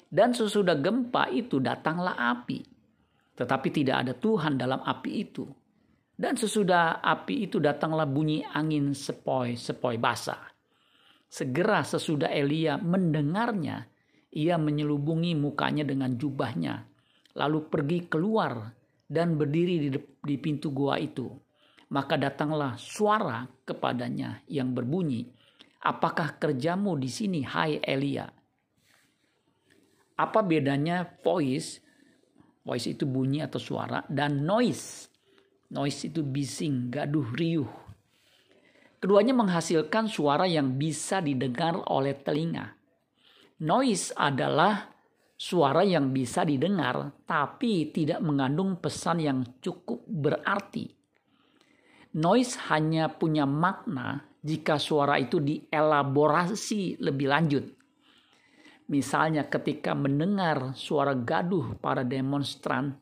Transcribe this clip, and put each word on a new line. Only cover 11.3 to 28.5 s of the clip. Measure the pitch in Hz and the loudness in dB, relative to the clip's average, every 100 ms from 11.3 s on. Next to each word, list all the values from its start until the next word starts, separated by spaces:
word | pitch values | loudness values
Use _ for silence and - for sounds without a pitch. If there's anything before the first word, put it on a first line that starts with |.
| - 139 131 214 185 | -8 -2 0 2 2
sesudah | 135 160 - 147 - | 0 -2 0 0 0
Elia | 156 143 156 156 139 | 0 0 0 0 0
mendengarnya, | 170 190 175 151 143 190 240 208 131 107 117 _ _ _ _ | 0 2 2 2 0 0 -2 -2 -4 -6 -10 _ _ _ _
ia | - 160 170 | -2 0 2
menyelubungi | 151 147 147 147 147 160 175 156 | 2 0 0 0 0 0 0 0
mukanya | 143 143 139 147 | 0 0 0 0
dengan | 139 135 131 120 | -2 -2 -2 -2
jubahnya, | 143 131 135 170 65 113 - _ _ _ _ - | -2 -2 -4 -4 -4 -6 -12 _ _ _ _ -4
lalu | 143 156 156 | 0 0 -2
pergi | 165 147 175 175 | -2 -2 -2 -2
keluar | 156 202 220 151 117 110 - _ _ - | -2 0 0 -2 -4 -10 -16 _ _ -4
dan | 151 170 151 | 0 2 2
berdiri | 143 160 180 170 | 2 2 2 2
di | 143 | 0
dep-, | 131 - _ | -2 -6 _
di | 143 139 | -4 -2
pintu | 156 147 160 | -2 -2 -2
gua | 135 139 - | 0 0 0
itu. | 147 - 113 - - _ _ _ - | -2 -6 -10 -12 -20 _ _ _ -6
Maka | 139 - 147 | -4 0 0
datanglah | 139 - 151 156 139 - | 0 0 -2 0 -2 -6
suara | - - 208 214 180 113 127 - | -10 0 2 2 0 -4 -8 -12
kepadanya | - - 131 123 123 - 123 107 | -12 -4 -2 -2 -4 -6 -6 -10
yang | - 139 127 123 | -6 -4 -2 -2
berbunyi, | 120 180 160 113 - - _ - - _ | -2 0 0 -2 -6 -14 _ -20 -20 _
"Apakah | - - 165 - 151 - | -4 0 0 0 -2 0
kerjamu | 151 131 160 185 202 147 | 0 0 0 0 0 0
di | 131 | -2
sini, | - 208 165 | -2 -2 -2
hai | 120 170 160 147 | -2 0 0 0
Elia?" | - 135 143 123 - - _ | 0 0 0 -4 -8 -14 _